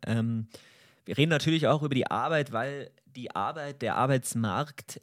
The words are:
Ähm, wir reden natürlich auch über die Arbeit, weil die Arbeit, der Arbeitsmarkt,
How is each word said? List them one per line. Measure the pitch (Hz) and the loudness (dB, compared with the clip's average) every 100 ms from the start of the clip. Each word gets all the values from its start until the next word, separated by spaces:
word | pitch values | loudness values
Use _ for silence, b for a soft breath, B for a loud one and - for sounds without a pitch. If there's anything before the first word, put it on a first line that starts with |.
| - | -2
Ähm, | 113 113 113 110 B B B B B B | 0 0 -2 -6 B B B B B B
wir | 101 | 2
reden | 156 | 4
natürlich | 151 156 160 139 | 4 2 2 4
auch | 147 | 2
über | 147 135 | 2 0
die | - | 0
Arbeit, | 104 139 160 143 | 0 0 0 0
weil | 113 131 143 - _ _ 131 | -2 -4 -6 -12 _ _ -14
die | 120 - | -8 -4
Arbeit, | 104 156 143 139 | -4 -4 -8 -4
der | 113 - | -2 2
Arbeitsmarkt, | 131 131 - 117 110 95 147 - - - | 4 4 2 -2 0 0 -2 -8 -16 -14